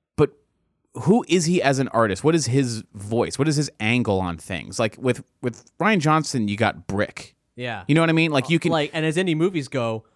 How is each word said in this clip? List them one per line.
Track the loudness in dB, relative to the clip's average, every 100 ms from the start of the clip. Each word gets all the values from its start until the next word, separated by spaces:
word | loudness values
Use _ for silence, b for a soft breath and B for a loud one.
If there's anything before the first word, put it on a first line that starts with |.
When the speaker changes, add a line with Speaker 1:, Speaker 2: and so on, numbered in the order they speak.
| _ 0
Speaker 1:
but | 0 -2 _ _ _ _ _
who | -2 2 2 4
is | 2 2
he | 2
as | 2 0
an | 0
artist? | 2 2 2
What | 2 2
is | 2
his | 0 0 -4 -12
voice? | -14 -4 -2 0 0
What | 0
is | 0
his | -2 -2
angle | 0 2 2 0
on | 0 -6
things? | -8 -8 -6 -2
Like, | -2 -2
with, | -2 -2 -6 _
with | -8 -8 -12 -2
Rian | 0 2
Johnson, | 2 2 0 -2 -2
you | 0
got | 0 -2 -4
Brick. | -4 -4 -8 -20 _ _ -12
Speaker 2:
Yeah. | -10 -6 0
Speaker 1:
You | 2
know |
what | 4
I |
mean? | 2 2
Like, | 0 0
you | 0
can | 2
Speaker 2:
Like, | 0 -2
and | -2 -2
as | 0
indie | 0 0
movies | 0 -2 -6
go, | -4 -4 -6 -10